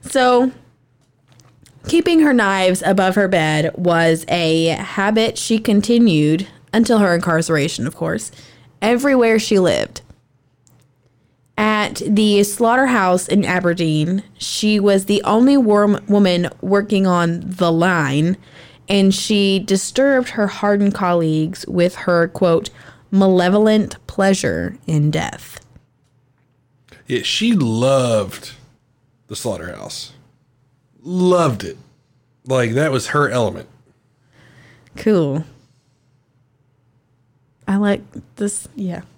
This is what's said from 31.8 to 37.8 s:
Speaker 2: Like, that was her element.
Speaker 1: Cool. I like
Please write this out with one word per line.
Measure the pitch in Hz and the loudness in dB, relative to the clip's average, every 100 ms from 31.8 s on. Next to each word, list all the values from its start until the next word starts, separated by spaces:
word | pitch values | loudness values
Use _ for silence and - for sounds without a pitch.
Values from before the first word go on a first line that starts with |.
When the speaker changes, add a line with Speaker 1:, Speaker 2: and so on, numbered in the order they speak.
| - _ _ _ _ _ - | -20 _ _ _ _ _ -4
Speaker 2:
Like, | 131 120 | -2 0
that | 117 156 | -2 -2
was | 135 - | -2 -4
her | 147 143 | -2 -2
element. | 123 110 - - _ _ _ _ _ _ _ _ _ - _ _ - | 0 -2 -4 -18 _ _ _ _ _ _ _ _ _ -20 _ _ -6
Speaker 1:
Cool. | - 202 147 139 160 - _ _ _ _ _ _ _ _ _ _ _ _ _ _ _ _ _ _ _ _ - | 0 2 0 -4 -8 -16 _ _ _ _ _ _ _ _ _ _ _ _ _ _ _ _ _ _ _ _ -4
I | |
like | 196 | -2